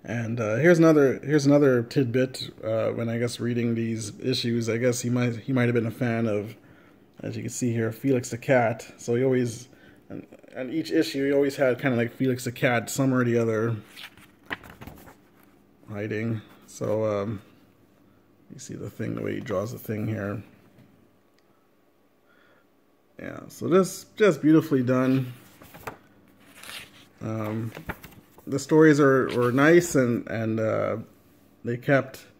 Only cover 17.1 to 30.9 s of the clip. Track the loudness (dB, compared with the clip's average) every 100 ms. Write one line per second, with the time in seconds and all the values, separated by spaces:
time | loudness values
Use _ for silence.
17.1 | -2 -4 -8 -12 _ _ _ _ _ _
18.1 | _ _ _ _ -20 -16 -14 -14 -10 -8
19.1 | -6 -6 -8 -6 -6 -6 -10 -10 -6 -6
20.1 | -6 -6 -8 -14 -20 _ _ -20 _ _
21.1 | _ _ _ _ _ _ _ _ _ _
22.1 | _ _ _ _ _ _ _ _ _ _
23.1 | -16 -14 -14 -16 -10 2 2 2 -4 -16
24.1 | 2 2 4 6 6 4 0 2 2 2
25.1 | 0 -2 -10 -20 -20 -20 -16 -16 -16 _
26.1 | _ _ _ _ -20 -18 -16 -18 -20 -20
27.1 | _ -8 -6 -6 -6 -8 -10 -14 -14 -16
28.1 | -20 _ -20 -8 -8 2 6 8 6 4
29.1 | 4 2 0 0 4 6 6 4 0 2
30.1 | -2 -4 -6 -4 -2 -2 -2 -2